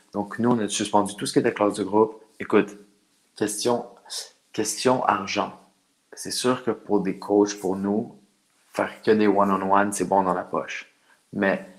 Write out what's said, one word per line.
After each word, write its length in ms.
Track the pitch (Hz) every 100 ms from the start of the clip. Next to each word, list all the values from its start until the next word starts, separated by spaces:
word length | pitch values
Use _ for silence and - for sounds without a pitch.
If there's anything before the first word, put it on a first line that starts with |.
| _
Donc, 260 | 101 101 -
nous, 120 | 117
on 80 | 120
a 80 | 104
suspendu 460 | - 104 104 98 101
tout 100 | 135
ce 80 |
qui 60 | 147
était 140 | 120
classe 220 | - 104 101
de 80 |
groupe. 380 | 95 104 110 - - -
Écoute, 380 | - 107 95 - - _ _ _ _ -
question, 500 | 104 - 120 120 - - - - - _ _
question 500 | - 107 - 127 127 -
argent. 480 | 101 98 101 92 - _ _ _ _ _
C'est 180 | - 101
sûr 320 | - 123 127
que 80 | -
pour 300 | 107 - 104
des 180 | 95 92
coachs, 400 | - 101 101 -
pour 160 | 92 95
nous, 400 | 98 104 120 - _ _ _ _ _
faire 280 | - 98 -
que 80 | -
des 160 | 107 107
one-on-one, 640 | 98 101 95 95 98 101
c'est 140 | 101 90
bon 180 | 95
dans 100 | 92
la 100 | 90
poche. 480 | 90 80 76 - - _ _ _ _
Mais 300 | 101 98 90 -